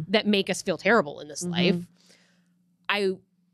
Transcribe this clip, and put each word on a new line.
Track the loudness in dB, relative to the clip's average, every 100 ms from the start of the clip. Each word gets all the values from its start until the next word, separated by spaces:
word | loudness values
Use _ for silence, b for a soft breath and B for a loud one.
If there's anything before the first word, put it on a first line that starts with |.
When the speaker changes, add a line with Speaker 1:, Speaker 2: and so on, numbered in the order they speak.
| 4
Speaker 1:
that | 0 2
make | 0 0
us | -4
feel | -4 -2
terrible | 4 4 2 -4
in | -14
this | -10
Speaker 2:
Mm-hmm. | -6
Speaker 1:
life, | 0 2 0 -4 b b b b b b _ _ _ -4
I | 0 0 -2 _ _ _